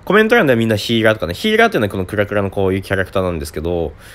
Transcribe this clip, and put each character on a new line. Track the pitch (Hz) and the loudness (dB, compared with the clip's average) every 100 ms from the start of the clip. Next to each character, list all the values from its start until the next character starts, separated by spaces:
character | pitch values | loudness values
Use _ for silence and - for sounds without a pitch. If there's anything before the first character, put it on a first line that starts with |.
| - | 0
コ | |
メ | 208 | 2
ン | 214 | 4
ト | 240 | 4
欄 | 165 | 4
で | |
は | 117 | 2
み | 113 | 2
ん | |
な | 107 | 0
ヒ | - 113 | 0 2
ー | 110 | 2
ラ | |
ー | |
と | 110 | 0
か | 80 | -4
ね、 | |
ヒ | - 220 214 | -4 0 2
ー | |
ラ | 226 | 2
ー | |
っ | |
て | 190 | 2
い | |
う | |
の | 104 | -2
は | |
こ | 101 | -4
の | 92 | -4
ク | 104 | -2
ラ | 101 | -2
ク | 104 | -2
ラ | |
の | 98 | -2
こ | 101 95 | -2 -2
う | |
い | 95 | -2
う | |
キ | 95 | -2
ャ | 95 | -4
ラ | 92 | -2
ク | |
タ | 98 | -2
ー | |
な | 92 | -2
ん | 85 | -4
で | 71 | -8
す | |
け | - | -6
ど、 | 80 87 78 - - | -4 -4 -4 -8 -20